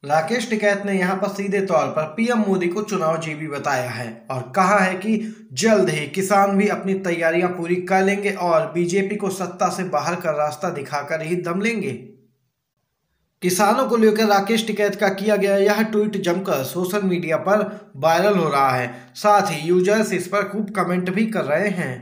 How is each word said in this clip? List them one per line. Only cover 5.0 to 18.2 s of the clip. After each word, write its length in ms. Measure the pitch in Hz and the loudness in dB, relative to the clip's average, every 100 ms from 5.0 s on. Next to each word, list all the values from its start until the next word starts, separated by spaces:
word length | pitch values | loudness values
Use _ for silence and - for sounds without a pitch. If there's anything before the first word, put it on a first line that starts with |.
| 208 220 - - - | -2 -2 -4 -12 -14
जल्द 340 | 127 220 214 180 | -2 2 4 4
ही 180 | 151 143 | 0 -4
किसान 480 | 190 190 202 202 196 | -4 2 4 4 4
भी 100 | 208 | 2
अपनी 260 | 175 190 190 | 0 -2 -2
तैयारियां 500 | 185 165 165 170 180 | -2 0 2 2 0
पूरी 260 | 180 170 180 | -2 -2 -2
कर 220 | 180 190 | 2 2
लेंगे 280 | 190 202 202 | 2 0 -2
और 380 | 190 175 160 156 | -2 2 2 2
बीजेपी 440 | 170 175 196 196 208 | -2 0 0 0 -2
को 140 | 196 | -4
सत्ता 380 | - 175 - 180 | -4 -8 -2 -2
से 160 | 180 180 | -2 -4
बाहर 280 | 151 143 175 | -2 -2 -4
का 140 | 175 | -4
रास्ता 360 | 151 151 147 190 | -2 -2 -2 -6
दिखाकर 520 | 143 139 147 143 160 | -6 -6 -8 -4 -6
ही 140 | 156 175 | -4 -4
दम 220 | 165 180 | -2 -2
लेंगे। 320 | 220 226 139 117 - - _ _ _ _ _ _ _ _ _ _ _ _ | -2 -2 -6 -8 -14 -20 _ _ _ _ _ _ _ _ _ _ _ _
किसानों 440 | 180 175 202 240 262 | -2 2 2 2 2
को 100 | 233 | 4
लेकर 300 | 220 214 220 | 4 4 4
राकेश 400 | 202 196 226 220 | 2 2 -2 0
टिकैत 300 | 208 208 196 | 0 0 2
का 120 | 202 | -2
किया 260 | 190 202 202 | 0 0 2
गया 200 | 196 196 | 2 4
यह 240 | 202 208 | 4 2
ट्वीट 320 | 220 214 208 196 | 2 0 0 0
जमकर 400 | 180 175 190 147 | -2 -2 0 -2
सोशल 380 | 131 170 180 208 | -2 -4 -2 0
मीडिया 320 | 190 175 156 156 | 0 -2 0 -2
पर 260 | 175 208 196 - - 139 | 2 0 0 -8 -18 -2
वायरल 400 | 160 165 | 2 4